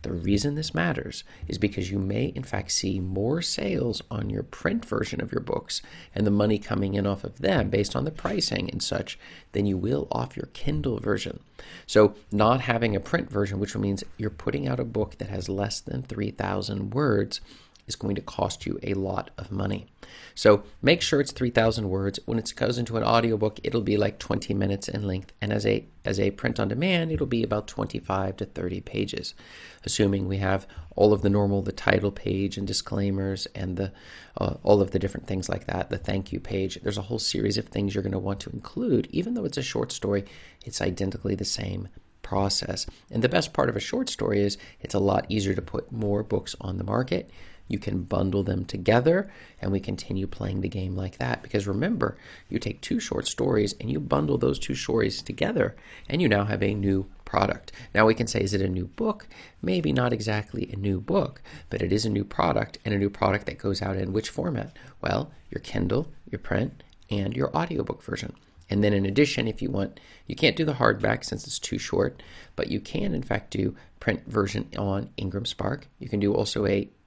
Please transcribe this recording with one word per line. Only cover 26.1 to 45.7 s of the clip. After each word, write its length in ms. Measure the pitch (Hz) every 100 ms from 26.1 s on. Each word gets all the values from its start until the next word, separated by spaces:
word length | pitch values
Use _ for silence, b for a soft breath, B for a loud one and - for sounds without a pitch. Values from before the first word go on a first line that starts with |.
| 98
a 140 | 101
print 300 | 98 113 117
on 80 | 104
demand, 420 | 107 175 175 165
it'll 160 | 156 131
be 160 | 120
about 240 | 113 107 -
twenty-five 720 | - 107 - - 95 95 95
to 80 | 104
thirty 340 | - 90 95
pages, 540 | - 104 101 - - - B B B B
assuming 440 | - - 101 98 95
we 100 | 98
have 280 | 95 95 - B B -
all 160 | 104
of 120 | 104
the 60 | 101
normal, 320 | 101 101 98
the 120 | 98
title 380 | - - 98 101
page 460 | 101 104 95 98 98
and 80 | 101
disclaimers 840 | 101 - 101 101 98 98 95 -
and 220 | - 92 90
the, 160 | 95 B B B B -
uh, 160 | - -
all 180 | - 104
of 100 | 95
the 80 | 98
different 280 | 95 - -
things 220 | 98 90
like 160 | - -
that, 240 | 90 -
the 80 | -
thank 340 | - 98 98
you 80 | -
page. 400 | - 98 95 -
There's 140 | - 101
a 40 |
whole 180 | 98 117
series 380 | - - 107 107
of 100 | 104
things 260 | - 101
you're 100 | 101
gonna 140 | 98 98
want 220 | 98 98
to 80 | -
include. 560 | - - - 240 123 -
Even 220 | - 196
though 120 | 240 190
it's 120 | 135
a 60 |
short 280 | 131 - -
story, 320 | - 101 101 98 B B B
it's 180 | - -
identically 540 | 95 90 95 98 101 98
the 80 |
same 460 | 98 - 98 95 95 - - _
process. 640 | - 98 98 - - - - B B
And 100 | 113
the 80 | 123
best 220 | 156 -
part 160 | - -
of 80 | 104
a 60 |
short 260 | - 240 254
story 340 | - 107 101
is 160 | 101 - B B
it's 160 | - 101
a 40 |
lot 260 | 98 95 -
easier 260 | 107 98
to 80 | 95
put 300 | -